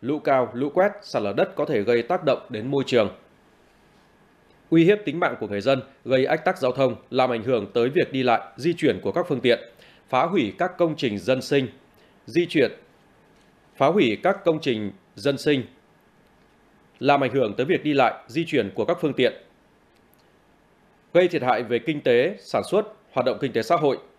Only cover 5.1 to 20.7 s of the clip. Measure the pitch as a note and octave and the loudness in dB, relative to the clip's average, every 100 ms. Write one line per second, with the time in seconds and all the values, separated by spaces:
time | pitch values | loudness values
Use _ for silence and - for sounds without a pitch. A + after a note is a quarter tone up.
5.1 | D3+ F3 B2 G#2+ G2+ G#2+ C3+ A#2 _ - | -2 -2 -2 -6 -4 0 -2 -2 _ -2
6.1 | C3 C3 D#3+ F3 F#3 B2+ B2+ C3 A2 _ | 0 2 0 -2 -2 -2 0 0 -2 _
7.1 | B2 B2+ A#2 G#2+ B2 G2 - A#2+ C#3 C#3 | 0 0 0 0 -2 0 0 0 0 -2
8.1 | C3+ B2 A2+ - - C#3 E3 D3 F#2+ G2+ | 0 2 0 -2 -6 -4 0 0 0 -2
9.1 | G2 - C3+ A#2+ A#2 - - - _ _ | -4 -4 0 2 2 0 -20 -20 _ _
10.1 | C3 E3 F#3+ A2+ - F3+ F3+ E3+ D3+ C3+ | 0 0 0 -2 -2 -4 0 -2 0 -4
11.1 | G2+ F2+ C3 C3 D3 B2+ - _ _ _ | -4 -2 -2 0 0 0 -10 _ _ _
12.1 | _ - B2+ E3+ D#3+ A#2 - _ _ _ | _ -6 -2 0 0 0 -2 _ _ _
13.1 | _ _ _ _ _ _ _ C3+ F#3 C#3 | _ _ _ _ _ _ _ 2 4 2
14.1 | G2+ F3 F#3 - D#3 D3 A2+ G#2 - _ | 2 -2 0 0 -2 -2 -4 -4 -12 _
15.1 | - G#2 C3+ - C#3+ A2 _ _ _ _ | -6 -4 -2 0 -2 -2 _ _ _ _
16.1 | _ _ _ _ _ _ _ _ _ C3 | _ _ _ _ _ _ _ _ _ 2
17.1 | C#3+ C3+ C3 A#2 G2+ C3+ E3 D3+ C#3 A#2+ | 4 4 2 0 0 0 0 0 2 2
18.1 | - - A#2+ E3 D3 G2+ G2 D#3 E3+ D#3+ | 2 -8 -6 -2 -2 -2 -2 -2 0 -2
19.1 | C3 B2 - - _ _ _ _ _ _ | 2 0 0 -20 _ _ _ _ _ _
20.1 | _ _ _ _ _ _ | _ _ _ _ _ _